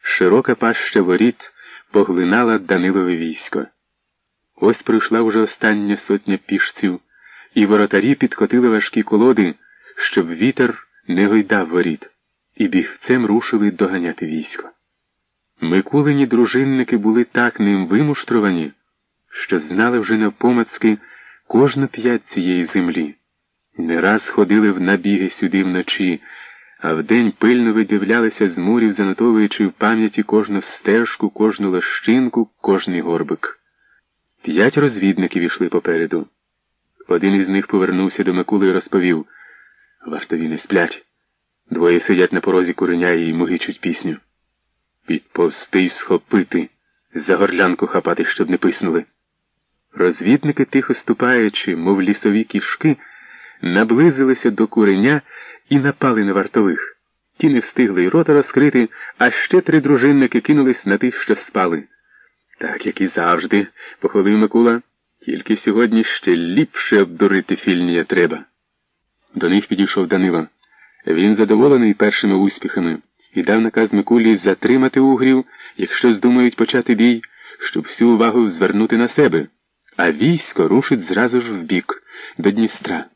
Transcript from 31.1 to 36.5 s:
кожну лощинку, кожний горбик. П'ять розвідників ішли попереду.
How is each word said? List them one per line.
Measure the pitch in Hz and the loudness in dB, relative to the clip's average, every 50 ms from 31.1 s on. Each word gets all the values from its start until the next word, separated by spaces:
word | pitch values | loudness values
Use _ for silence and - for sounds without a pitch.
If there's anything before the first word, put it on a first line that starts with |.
| - - 110 98 | -6 -6 -6 -6
кожну | _ - 107 110 101 - 101 95 | _ 0 0 0 0 -2 -4 -2
лощинку, | 92 90 - - - - - - 113 131 131 117 - 120 113 _ _ _ | -2 -2 -4 -6 -8 -4 0 0 2 2 0 0 -2 -4 -4 _ _ _
кожний | - - 98 92 - 95 90 87 | 0 0 0 0 0 -4 -6 -6
горбик. | 80 85 85 80 82 73 85 - - - - _ _ _ _ _ _ _ _ _ _ _ _ _ _ _ _ _ - | -4 -4 -4 -4 -4 -6 -6 -8 -8 -14 -14 _ _ _ _ _ _ _ _ _ _ _ _ _ _ _ _ _ -10
П'ять | 82 78 87 104 135 - | -4 0 2 2 2 2
розвідників | 147 147 139 113 101 95 98 92 80 92 87 - 95 85 | 2 0 0 0 0 0 0 2 0 -2 -2 -2 -2 -2
ішли | 82 - - 92 85 | -2 -2 -4 -4 -2
попереду. | - 87 - 90 82 82 85 76 78 85 - _ _ _ _ _ | -2 -4 -2 -2 -2 -2 -2 -2 -4 -6 -6 _ _ _ _ _